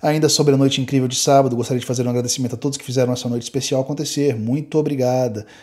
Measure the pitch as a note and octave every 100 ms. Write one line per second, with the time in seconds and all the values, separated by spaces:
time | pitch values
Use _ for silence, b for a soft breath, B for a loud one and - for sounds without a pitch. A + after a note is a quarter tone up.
0 | D#3 D#3 D#3 - C#3+ C3+ C#3 C3+ B2+ C#3
1 | B2+ B2+ - C#3 C3+ A#2+ B2 B2+ - B2
2 | B2 B2 B2 - B2 A#2 D3 C#3 - B2+
3 | B2 B2 B2 A#2+ A#2 C#3 C3 C3+ C3 D3
4 | D3+ - C#3+ A#2 A2 C#3 D3+ D#3 D3+ C#3
5 | B2 B2+ B2+ G#2+ G#2+ B